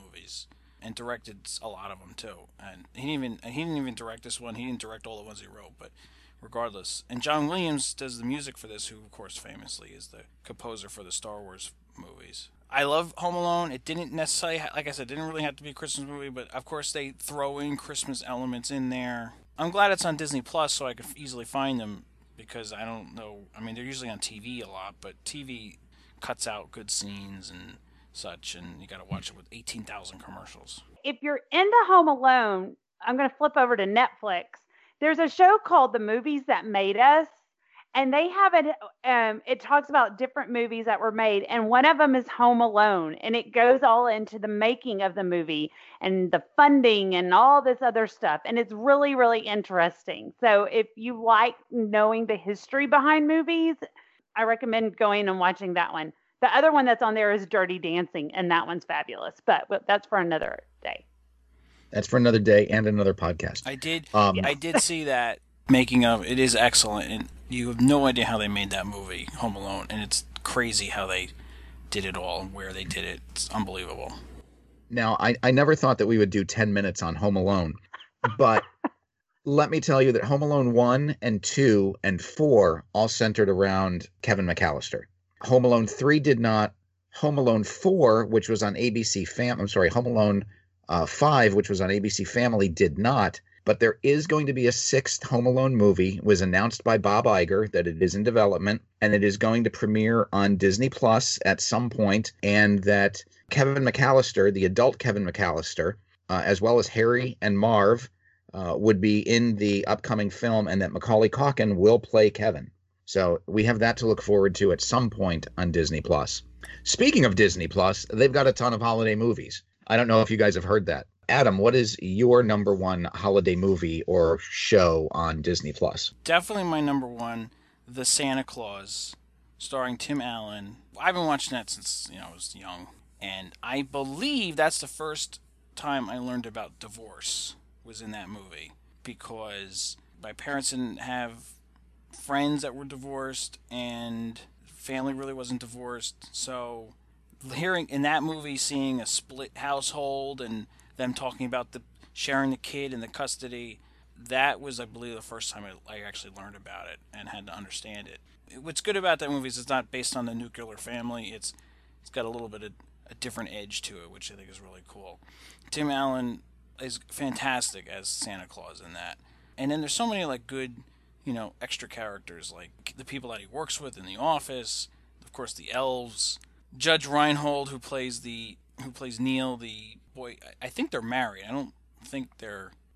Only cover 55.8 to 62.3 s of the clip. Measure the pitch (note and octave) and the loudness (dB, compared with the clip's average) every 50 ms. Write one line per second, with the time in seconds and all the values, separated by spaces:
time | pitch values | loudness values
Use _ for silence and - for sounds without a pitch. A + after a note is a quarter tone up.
55.8 | E3+ - - E3 D#3 D#3 - _ _ _ _ - B3+ B3 G#3+ B3+ D4 D#4+ D4+ C#4+ | -2 -2 -4 -8 -8 -10 -12 _ _ _ _ 2 2 4 6 6 6 6 6 6
56.8 | B3+ B3 A#3 A3+ A#3+ A3 G#3+ A3 G#3+ G#3 G3+ G#3 G3 E3+ - G3+ F#3 F3 F#3 F#3 | 4 4 4 2 2 0 2 2 2 2 2 0 -2 0 0 2 2 2 -2 -4
57.8 | D#3+ E3+ E3 F3 F#3 - - F3 D3 D3+ - F#3+ F3+ F3 E3+ E3 - - F3 E3+ | -4 -2 -2 -2 -2 -4 -6 -8 -8 -6 -4 -4 0 2 2 2 2 0 -6 -8
58.8 | - - D#3+ D3 D3+ - A2 - - - - _ - - F#3+ D3 - - G3+ F#3+ | -6 -6 -6 -6 -6 -8 -10 -10 -10 -12 -12 _ 2 2 2 2 2 -2 -6 -4
59.8 | - - G3+ G3+ - - A3 G3 F3 E3+ D#3+ D#3 - - - - - _ _ _ | 0 0 0 0 0 0 0 0 0 0 -2 -2 -4 -6 -8 -12 -16 _ _ _
60.8 | - - - - _ _ _ _ _ _ _ _ _ _ _ _ _ _ _ _ | -10 -10 -10 -10 _ _ _ _ _ _ _ _ _ _ _ _ _ _ _ _
61.8 | _ - - - G2+ - - B2+ A#2+ A#2+ | _ -8 -6 -6 -4 0 2 4 6 6